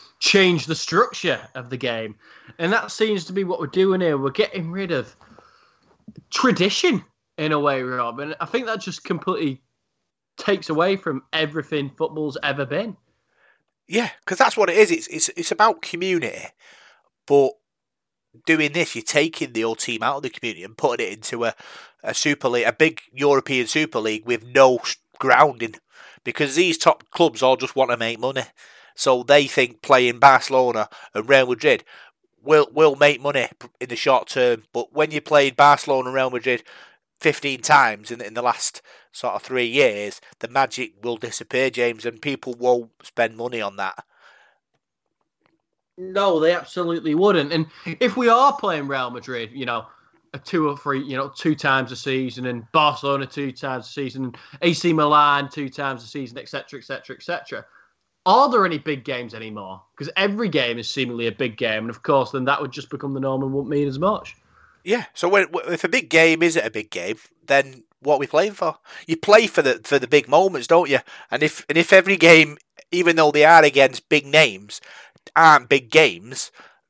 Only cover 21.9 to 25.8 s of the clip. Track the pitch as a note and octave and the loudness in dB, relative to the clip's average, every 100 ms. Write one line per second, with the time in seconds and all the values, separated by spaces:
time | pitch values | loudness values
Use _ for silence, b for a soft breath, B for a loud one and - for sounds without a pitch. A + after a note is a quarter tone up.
21.9 | B - A2 D3+ C#3+ C3 A#2+ A2+ - D#3 | B -10 -4 -2 -2 -2 -2 -2 2 0
22.9 | - - B2+ C#3+ C#3 - C3 A#2 D3+ D#3 | 0 -14 -2 2 2 0 -2 -2 -2 -2
23.9 | B2 A2 G#2+ A#2 A#2 A#2 C3+ C3 B2 - | -4 -4 -4 -4 -6 0 4 6 4 -4
24.9 | - _ - C3 B2 D3+ B2 A#2 - | -12 _ -6 2 4 4 0 -10 -10